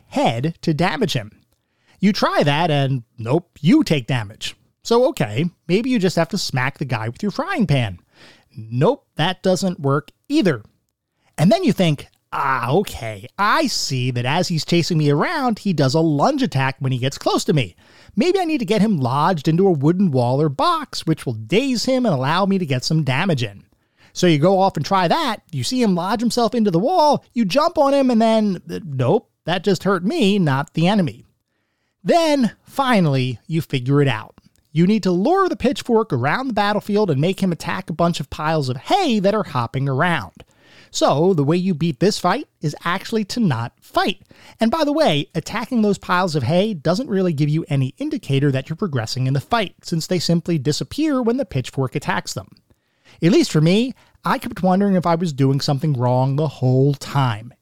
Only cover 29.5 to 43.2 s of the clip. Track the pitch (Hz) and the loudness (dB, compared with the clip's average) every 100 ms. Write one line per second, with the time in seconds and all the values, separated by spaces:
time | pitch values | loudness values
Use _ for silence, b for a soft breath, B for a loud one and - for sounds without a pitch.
29.5 | 180 190 185 180 196 180 349 202 202 160 | -4 0 0 0 -2 0 0 2 2 2
30.5 | 135 143 - 170 214 156 107 - _ _ | 0 -2 0 2 2 0 -6 -18 _ _
31.5 | _ _ _ _ _ 180 330 330 294 226 | _ _ _ _ _ 0 2 2 2 0
32.5 | - _ - 269 226 165 135 127 120 - | -2 _ -4 2 4 4 2 -2 -6 -6
33.5 | 160 - 135 123 143 139 110 110 - _ | -6 -4 -4 0 2 2 0 -6 -20 _
34.5 | _ _ 151 180 220 185 175 214 381 381 | _ _ 2 2 2 2 0 2 2 0
35.5 | 254 233 - - 226 220 131 131 185 269 | 0 -2 -2 0 0 0 -2 -2 -2 -2
36.5 | 208 202 208 - 202 214 135 165 190 190 | -2 0 -2 -2 0 2 2 0 0 -2
37.5 | 165 - 156 - 160 175 170 156 - 156 | -2 -6 -8 -8 -2 0 0 -6 -6 -2
38.5 | 160 131 123 - 370 349 220 190 214 190 | -2 -2 -6 -2 0 2 2 2 0 -2
39.5 | 131 117 135 139 131 175 165 95 - - | -4 -4 -4 -2 0 0 0 -6 -14 -20
40.5 | b b b b - 294 143 170 180 139 | b b b b 0 2 2 2 2 0
41.5 | 175 185 160 165 160 180 208 180 220 - | 0 0 -2 -2 0 0 0 -2 -2 -6
42.5 | _ 156 - - 185 - 220 | _ -8 -6 -4 -6 -4 -6